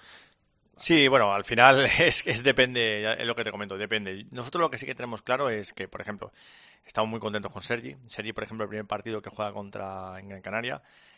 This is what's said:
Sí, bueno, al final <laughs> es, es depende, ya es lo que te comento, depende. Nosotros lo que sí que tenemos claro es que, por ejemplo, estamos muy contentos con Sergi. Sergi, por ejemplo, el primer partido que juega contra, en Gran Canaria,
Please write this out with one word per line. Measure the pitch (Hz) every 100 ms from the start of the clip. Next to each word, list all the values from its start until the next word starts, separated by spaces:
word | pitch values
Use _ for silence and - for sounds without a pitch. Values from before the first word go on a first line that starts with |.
| - - - _ _ _ _ _
Sí, | - 165 139
bueno, | 131 104 101
al | -
final | 117 127 135 127
<laughs> | -
es, | 165 - -
es | 113
depende, | 127 131 127 123 113 107
ya | 107
es | 110 117
lo | 117
que | 110
te |
comento, | 101 101 98
depende. | 104 107 98 95 107
Nosotros | 123 113 170
lo | 165
que | 127
sí | 135
que | 127
tenemos | 120 110
claro | - 127 139
es | 110 98 -
que, | 95
por | -
ejemplo, | 104 101 98 - - - - _ _
estamos | - 110
muy | 113
contentos | 110 104 98
con | 95
Sergi. | - 117 123 139 117
Sergi, | - 107
por | 110 107
ejemplo, | 113 104
el |
primer | 107 104
partido | 104 117 107
que | 98
juega | - 104
contra, | 101 101 101 98 95 92 92
en | 98
Gran | 98
Canaria, | 95 107 120 - - _ _